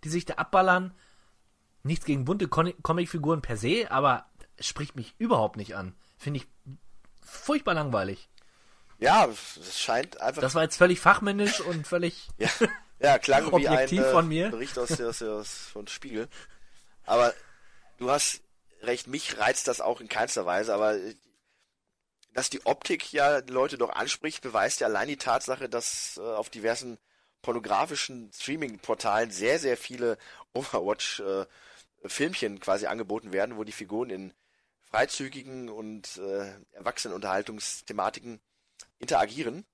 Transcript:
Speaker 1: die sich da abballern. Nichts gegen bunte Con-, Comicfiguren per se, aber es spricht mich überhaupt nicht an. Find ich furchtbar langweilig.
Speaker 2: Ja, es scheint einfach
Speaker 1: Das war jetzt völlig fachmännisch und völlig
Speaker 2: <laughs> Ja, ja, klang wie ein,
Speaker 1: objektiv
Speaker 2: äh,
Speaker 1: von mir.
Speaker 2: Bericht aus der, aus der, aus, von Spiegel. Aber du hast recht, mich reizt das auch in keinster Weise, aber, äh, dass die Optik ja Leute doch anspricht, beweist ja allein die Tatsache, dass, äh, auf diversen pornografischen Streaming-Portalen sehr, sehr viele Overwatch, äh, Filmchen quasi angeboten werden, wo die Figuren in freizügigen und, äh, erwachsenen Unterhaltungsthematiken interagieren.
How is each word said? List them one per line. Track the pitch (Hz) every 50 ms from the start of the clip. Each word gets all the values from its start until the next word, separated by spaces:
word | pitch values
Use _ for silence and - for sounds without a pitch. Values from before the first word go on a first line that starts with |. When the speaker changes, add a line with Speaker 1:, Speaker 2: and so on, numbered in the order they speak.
| -
Speaker 1:
die | 156
sich | 160 175 -
da | - -
abballern. | - - - - 190 185 190 180 185 185 185 - - _ _ _ _ _ _ _ _ _ _ _ _ _ _ _ _
Nichts | _ 131 165 - -
gegen | - 147 139 127
bunte | 131 185 202 196 147
Con-, | - 160 160 180 170 -
Comicfiguren | - - 165 175 175 170 - 170 143 151 165 156
per | - - 120
se, | 101 101 123 175 233 220 -
aber | - 135 143 139 123 117 - _ _ - - _ _
es | - -
spricht | - - - 147 143 -
mich | 131 113 - - _
überhaupt | 220 226 220 117 110 104 -
nicht | - 101 107 -
an. | 101 92 92 - - _ _ _
Find | _ - 143 147
ich | 139 - - - - _ 135 131 - - - - - - - - - -
furchtbar | - - - - - 294 294 - 214 175
langweilig. | 160 151 139 117 104 95 95 98 - - _ _ - - - _ _ _ - - _ - - - -
Speaker 2:
Ja, | 107 135 175 220 190
es | 127 110 - - - - 78 85 92 - -
scheint | - - 117 123 139 - - -
einfach | - 120 - 156
Speaker 1:
Das | 127 131 131
war | 165
jetzt | 160 156 -
völlig | - 180 180 180 175
fachmännisch | - - 202 - 208 202 196 202 208 202 240 -
und | - 175 175 160 147
völlig | - 180 175 175 170 - - - -
Speaker 2:
<laughs> | - -
Ja, | - - - - 226 - - - - - - -
ja, | 127 143 139 123
klang | - - 135 139 151 156
wie | 151 175 139
ein, | 139
Speaker 1:
objektiv | 127 127 131 131 - 190
Speaker 2:
äh, | - -
Speaker 1:
von | 131 165 165 160
mir. | 156 160 180 220
Speaker 2:
Bericht | - 113 127 - - 131
aus | 120 -
der, | 160 139 123 117
aus | 113 -
der, | 117 110
aus, | 107 104 104 -
von | - - - - - 104 104
Spiegel. | - - - - 139 117 107 117 - - - - - - - - - - - - - - - -
Aber | - 104 120 120 120 - - - - - - - - - - - - - -
du | 123 123
hast | 139 147 - - - - - _ _ _ _ - _ -
recht, | 107 117 120 123 -
mich | 120 127 156 - - - 107
reizt | 104 117 131 - - -
das | 120 -
auch | - - 120 -
in | 120 104
keinster | - 107 113 127 - 117 92
Weise, | 87 87 98 107 117 104
aber, | 101 107 107 107
äh, | 101 90 107 110 _ _ _ _ _ _ _ _ _ _ _ _ _ _ _ _ _ _ _ _ _ _ _
dass | _ 127 131 -
die | - - -
Optik | - 131 - - - 185 - - -
ja | - 139 143 143 147 139 127 127
Leute | 127 127 135 147 143 127
doch | 120 -
anspricht, | - - 107 139 - - - 156 - -
beweist | - 131 110 107 98 113 - -
ja | 135 110
allein | 107 98 110
die | 143 147
Tatsache, | 139 - 135 117 131 - - 131 131 135 120
dass, | 117 117 113 - - - - - -
äh, | -
auf | 95 117 113 107 98 -
diversen | - 113 104 113 117 127 131 123 117 - _ _ _ _ _ _ _ _
pornografischen | - - 120 120 107 104 104 117 143 - 147 139 - - 135 123 113 104
Streaming-Portalen | - - - - 139 160 151 127 107 101 - - 113 - - 113 101 110 117 117
sehr, | 98 92 101 120 143 165
sehr | 143 135 120
viele | - - - 127 123 120 117 110 - - - - - - _ _
Overwatch, | 120 143 - - 107 87 98 107 - - - - -
äh, | 104 95 95 98 95 - _ - - - - - - _ _ _ -
Filmchen | - - - 139 170 185 - - 107 101 98
quasi | - - 95 101 104
angeboten | - 90 113 113 95 107 110 107 107
werden, | 92 95 101 120 120
wo | 107
die | 107 107
Figuren | 104 - 110 92 104 113 123 123
in | 95 92 98 92 - _ _ _ _ _ _ _ _ _ _ _
freizügigen | - 107 127 135 - - 139 135 131 135 127 135 131 131 123 117
und, | 107 107 110 107 107 107 95 - - -
äh, | 92 98 98 98 98 98 98 101 - _
erwachsenen | _ - 95 117 123 - - 117 92
Unterhaltungsthematiken | 95 104 98 95 98 104 - 110 104 - - - - - - 107 104 92 104 - - - 120 117 107 _ _ _ _ _ _ _ _ - _ _ _
interagieren. | 123 123 160 151 196 208 220 143 151 117 123 170 208 _